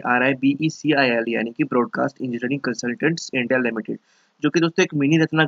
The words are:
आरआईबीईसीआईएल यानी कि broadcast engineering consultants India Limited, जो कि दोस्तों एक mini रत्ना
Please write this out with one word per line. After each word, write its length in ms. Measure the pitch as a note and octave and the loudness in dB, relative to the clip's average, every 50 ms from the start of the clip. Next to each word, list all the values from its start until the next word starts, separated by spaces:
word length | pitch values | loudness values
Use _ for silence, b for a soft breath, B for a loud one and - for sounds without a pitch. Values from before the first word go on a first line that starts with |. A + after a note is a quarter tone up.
| - A#2+ | 0 2
आरआईबीईसीआईएल 1200 | B2 B2 B2 C3+ C3+ B2+ C3 C#3 C#3 C#3 D#3 D#3 - - - D3 D3 C#3 C#3 B2 A#2 A#2 A#2 A#2 | 2 2 2 2 0 2 2 0 0 2 -2 -2 -4 -2 -2 0 2 2 2 2 2 0 0 0
यानी 220 | A2+ A2+ A2+ A#2 | -2 -2 -2 -4
कि 120 | A#2 - B2+ | -2 -4 -4
broadcast 560 | - B2 B2 A#2+ A2+ - B2 C3 C3+ - _ | 0 2 0 0 0 -2 -2 -4 -4 -4 _
engineering 380 | C3+ B2+ A#2 A#2+ B2 B2 C#3 C#3+ | -6 -6 -4 -4 -4 -4 -4 -4
consultants 680 | - C3 A#2 - - A#2+ A#2+ - C#3 D#3 E3+ E3 - - - | -4 -4 -6 -4 -4 -6 -4 -2 0 -2 -2 -2 -6 -6 -4
India 260 | C3 A#2+ A2+ C3 B2+ | -4 0 0 0 0
Limited, 400 | B2 A#2 A2+ A2 G#2+ - A#2 - - _ _ _ _ _ _ _ - | 0 0 -2 -4 -6 -6 -10 -10 -12 _ _ _ _ _ _ _ -2
जो 60 | D3 | 0
कि 100 | - F3 | 2 2
दोस्तों 240 | D#3+ E3+ - - F#3 | 0 2 2 0 0
एक 100 | F3 - | 0 0
mini 220 | D3 C#3 C#3 D#3+ D#3+ | 0 2 4 4 4
रत्ना 280 | D#3+ D#3 - D#3 D#3+ | 2 2 2 2 2